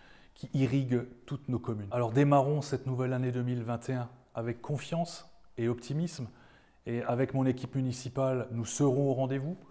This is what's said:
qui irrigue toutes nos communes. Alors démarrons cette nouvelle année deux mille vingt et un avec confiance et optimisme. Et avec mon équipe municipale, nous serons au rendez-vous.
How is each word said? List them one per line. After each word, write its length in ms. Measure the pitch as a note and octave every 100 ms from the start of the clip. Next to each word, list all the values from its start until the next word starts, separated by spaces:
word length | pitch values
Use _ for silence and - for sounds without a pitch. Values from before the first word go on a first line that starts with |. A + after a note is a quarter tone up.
| - - -
qui 160 | - -
irrigue 480 | C#3 B2+ C3+ B2+ B2 A#2+ - -
toutes 240 | C#3+ -
nos 80 | A#2+
communes. 300 | - G#2+ G2+
Alors 220 | B2 A#2
démarrons 500 | B2 C#3+ C#3+ C3+ D3+
cette 240 | - C3 C3
nouvelle 260 | B2 B2+
année 180 | B2+ B2+
deux 120 | B2
mille 200 | B2 B2
vingt 240 | A2+ A#2 -
et 20 |
un 160 | B2+ A#2+ - _
avec 280 | - A#2 A#2
confiance 680 | - D3 - E3 E3+ - - - - -
et 100 | A#2
optimisme. 600 | A#2+ - C#3+ E3+ - A2 - - - - _ -
Et 160 | A#2+
avec 320 | A#2+ B2 C3+
mon 100 | C3+
équipe 300 | C3 B2+ B2
municipale, 760 | C3+ C3 A#2+ B2 C#3 C3 B2+ A2
nous 120 | A2+
serons 460 | A2 - C#3+ B2+ C#3
au 20 |
rendez-vous. 460 | B2+ C3 C3+ C#3+ F#3 -